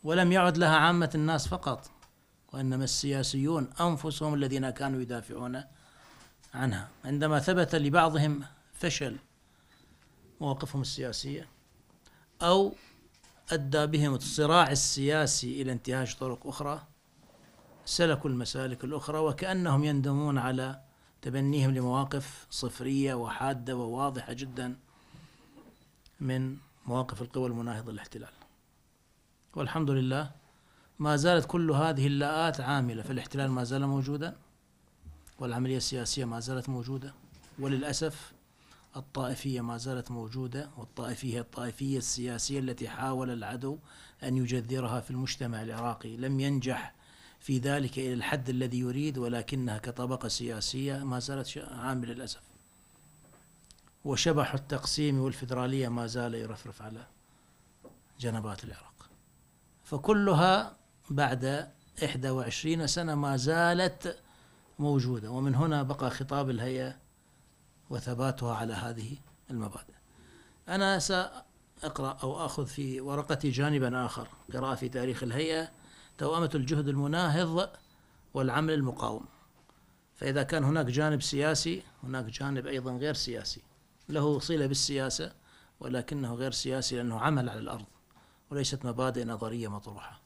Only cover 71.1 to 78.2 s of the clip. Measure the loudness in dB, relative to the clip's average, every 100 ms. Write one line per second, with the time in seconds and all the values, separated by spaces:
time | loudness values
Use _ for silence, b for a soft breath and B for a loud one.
71.1 | 0 0 -6 -20 _ _ -10 -8 -4 -4
72.1 | -2 -4 -4 -4 -4 -6 -4 -4 -4 -4
73.1 | -4 -2 0 2 2 4 4 2 0 -2
74.1 | -4 -10 -14 -10 -4 -2 -2 -4 -2 -2
75.1 | -2 -2 -2 0 0 -4 -10 B B B
76.1 | -4 0 2 2 0 2 2 2 0 2
77.1 | 2 4 4 2 2 -2 -6 b b b
78.1 | b